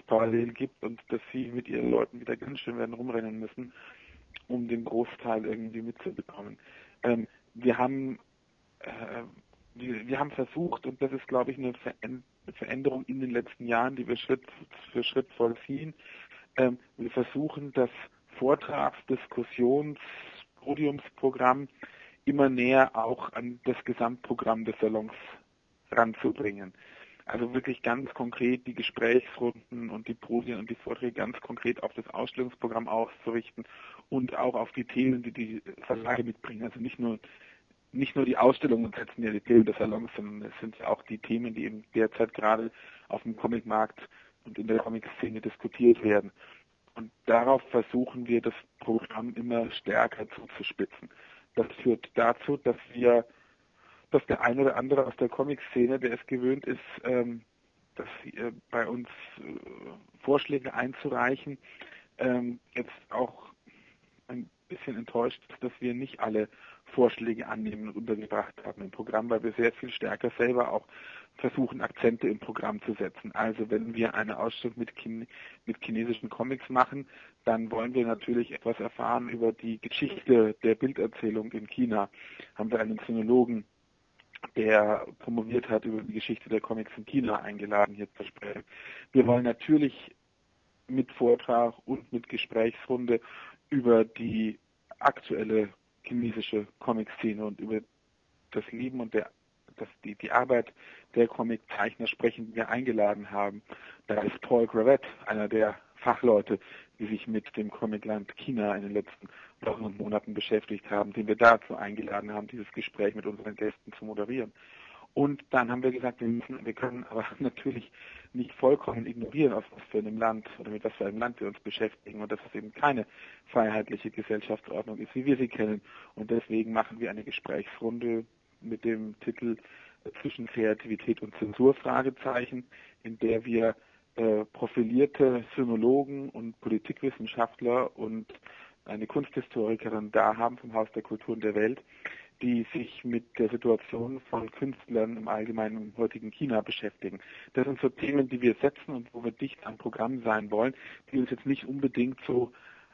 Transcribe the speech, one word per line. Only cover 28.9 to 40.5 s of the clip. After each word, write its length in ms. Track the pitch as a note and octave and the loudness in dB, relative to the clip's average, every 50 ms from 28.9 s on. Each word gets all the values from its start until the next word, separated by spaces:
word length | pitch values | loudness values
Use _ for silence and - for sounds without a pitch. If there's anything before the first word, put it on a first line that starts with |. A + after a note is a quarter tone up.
| - - A2+ A2+ A#2+ B2+ - - - - B2 A#2+ - A#2 - - B2 A#2+ A#2 A2 | -2 2 4 6 6 4 4 0 -6 -2 -2 -2 -2 -4 -12 -14 -10 -8 -8 -8
und 180 | F#2+ A2 A2 - | -8 -8 -8 -8
die 60 | A2+ | -10
Podien 440 | - - - A2+ A#2+ A#2 B2 A#2 G2 | -10 -6 -2 -2 -2 0 -2 -6 -8
und 120 | A2 A2+ | -6 -10
die 60 | A2 | -10
Vorträge 360 | - - C#3 B2+ - B2+ A#2+ | -8 -8 -8 -6 -4 -4 -4
ganz 280 | - - G#2 A#2 A#2+ - | -4 -4 -4 -4 -6 -10
konkret 420 | - - B2 - - A#2+ B2 - | -10 -12 -8 -4 -2 -2 -2 0
auf 100 | - A2 - | -2 -6 -6
das 140 | A#2 - - | -8 -12 -8
Ausstellungsprogramm 800 | - - B2 - - C3 B2+ B2 - - - A#2 A2+ A2+ A#2 - | -6 -6 -6 -6 -4 -4 -6 -6 -6 -6 -6 -4 -2 -2 -2 -2
auszurichten 760 | A2 A2+ A2+ - - - - A#2 A#2 A#2 - - - - A2+ - - - - - - - - - | 0 0 -2 -2 -4 -10 -6 -4 -2 -4 -4 -6 -12 -16 -16 -16 -16 -20 -20 -20 -20 -18 -10 -4
und 280 | C#3+ C3 B2+ B2+ - | -2 -2 -2 -2 -2
auch 180 | - B2+ B2+ B2 | 0 0 0 0
auf 180 | A2+ A#2 - | 0 -4 -4
die 120 | - C3 A#2 | -4 -8 -6
Themen, 380 | - - B2+ C3 C3 B2+ A#2+ | -2 0 2 4 4 2 2
die 100 | A#2+ A#2 | -2 -6
die 300 | A2+ B2 A2+ A2 A2 - - G2 - - - | -6 -6 -6 -6 -8 -10 -12 -14 -18 -10 -6
Verlage 380 | - B2 A2+ A2+ A#2+ B2 A#2 A#2+ | -4 -4 -4 -2 -2 0 0 0
mitbringen. 380 | A#2 G#2+ _ - - A#2 G#2+ A#2 | -2 -6 _ -10 -12 -10 -8 -10
Also 160 | A#2 - A#2+ | -10 -8 -8
nicht 180 | A2+ C3 - - | -8 -8 -6 -4
nur, 200 | A#2+ A#2 A2 - - - - - - - - _ _ _ _ _ _ _ | -4 -2 -4 -4 -8 -16 -20 -20 -20 -20 -20 _ _ _ _ _ _ _
nicht 240 | - B2+ C#3 - - | -4 -4 -2 -2 0
nur 80 | C#3 C3 | 0 2
die 120 | B2 B2+ | 2 4
Ausstellungen 560 | - A#2 C3 C3+ - - C#3 A#2 A2+ A#2 G#2+ | 6 8 8 6 6 4 2 2 2 0 -2
setzen 300 | - - - - - - | -4 -8 -10 -10 -8 -6
ja 80 | A#2 A2 | -4 -4
die 100 | G#2 G#2 | -4 -2
Themen 240 | - - A#2+ A#2 A2 | 4 8 10 10 10
des 120 | G#2+ G#2 | 8 4
Salons, 340 | - G#2+ A2 G#2+ A2 A#2 A2 - | 0 0 -2 -2 -4 -6 -8 -10
sondern 340 | - G#2 G#2 G#2 G#2 G#2+ A2 | -10 -10 -10 -10 -12 -12 -12